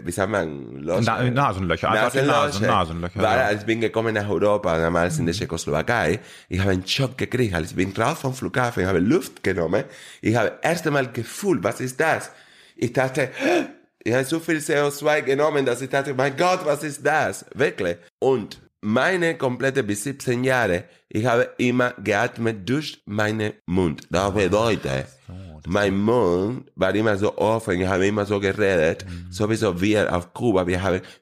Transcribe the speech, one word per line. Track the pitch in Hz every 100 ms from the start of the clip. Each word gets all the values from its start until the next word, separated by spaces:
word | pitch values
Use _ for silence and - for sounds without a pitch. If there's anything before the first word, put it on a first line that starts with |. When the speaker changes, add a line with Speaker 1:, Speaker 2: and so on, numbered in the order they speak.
Speaker 1:
wie | -
sagt | 90 95
man, | 104 82 71 58 67
Löcher? | 76 92
Speaker 2:
Na-, | 113 110
Nasenlöcher, | 123 123 139 95 92 82 76
einfach | 107 113
die | 135
Nase-, | 143
Speaker 1:
Nasenlöcher. | 147 147 101 107
Speaker 2:
Nasenlöcher, | 107 82 82 87 104
Speaker 1:
War, | 107 120
Speaker 2:
ja. | 117
Speaker 1:
als | 107
ich | 104
bin | 113
gekommen | 110 113 113
nach | 110 104
Europa, | 87 104 104 90 82
damals | 82 87 87 78
in | 85
der | 98
Speaker 2:
Mhm. |
Speaker 1:
Tschechoslowakei, | 85 82 - 73 78 120 80 101 - - -
ich | 90
habe | 98
einen | 92 90
Schock | - 131 -
gekriegt, | 104 123 117 87
als | 82
ich | -
bin | 95
raus | 98 117 160
vom | 131
Flughafen, | 127 90 127 120 107
ich | 92
habe | 90
Luft | 98 165 - -
genommen, | 101 90 82 98 - - - -
ich | - 117
habe | 101 -
das | 143
erste | 170 160
Mal | 143 127
gefühlt, | 120 113 - 202 131
was | 98 -
ist | 127 127
das? | 156 117 - - - - - -
Ich | 117
dachte, | 135 131 139 127 - 277 349 262
<gasps> | - _ _
ich | -
habe | 123 135
so | 165
viel | 165 156
C | 147 143
O | 147
zwei | 143 151 151
genommen, | 127 139 151 147 131
dass | 120
ich | 131
dachte, | 139 139
„Mein | 127 139 135
Gott, | 180 185
was | 151 143
ist | 156 135 135
das?“ | 151 110 98 - 98
Wirklich. | 156 - 90 85 - -
Und | 127 127 95 - - -
meine | 107 117 156 185 165 165
komplette | 135 120 135 131
bis | 107 101
siebzehn | 139 135 - 120
Jahre, | 127 127 107 87 - _ _
ich | 104 123
habe | 120 127 -
immer | 123 123 123 -
geatmet | 101 101 123 - 113 110 90
durch | 139 147 - -
meinen | 104 107 110 107 - -
Mund. | 92 87 73 -
Das | 85 98
bedeutet, | 98 92 104 117 85 69 67 65 - -
Speaker 2:
So, |
das | 92 92 78 80
Speaker 1:
mein | 101 101 98
Mund | 104 123 95 87 101 127 - -
war | 92
immer | 101 110 98
so | 101 -
offen, | 101 113 104 90
ich | 92
habe | 95 98
immer | 104 101
so | 101
geredet. | 98 98 98 90 80 90 95
Speaker 2:
Mhm. | 87 87
Speaker 1:
Sowieso | 90 107 110 110 87
wir | 101 104 90 87
auf | -
Kuba, | - 120 95 87
wir | 90
haben, | 95 92 - -